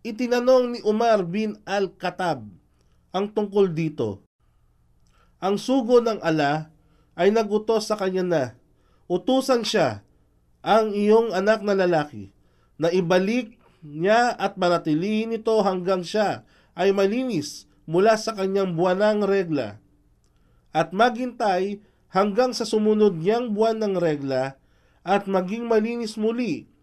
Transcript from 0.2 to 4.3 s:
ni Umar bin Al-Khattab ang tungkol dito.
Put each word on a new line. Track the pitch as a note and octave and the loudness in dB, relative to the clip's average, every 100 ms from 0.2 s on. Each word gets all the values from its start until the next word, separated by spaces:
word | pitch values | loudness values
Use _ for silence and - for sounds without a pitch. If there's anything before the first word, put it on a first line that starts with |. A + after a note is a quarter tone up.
| A#3+ A#3+ B3 B3+ B3 | -2 2 4 4 2
ni | A#3+ | -2
Umar | G#3+ G#3+ A#3 G#3+ E3+ | -2 2 2 2 0
bin | G3 G#3+ G#3 | -2 -4 -6
Al-Khattab | - G3 F#3+ - F3+ F3+ F3+ C3+ G#2+ F2 _ _ _ _ _ | -6 -4 -4 -4 -8 -4 -4 -4 -8 -20 _ _ _ _ _
ang | F#3 G#3 G#3+ | -6 -4 -4
tungkol | G#3 G3+ G3 | -2 2 0
dito. | D#3+ D#3+ D3+ A2+ F#2+ _ | 0 -4 -4 -6 -6 _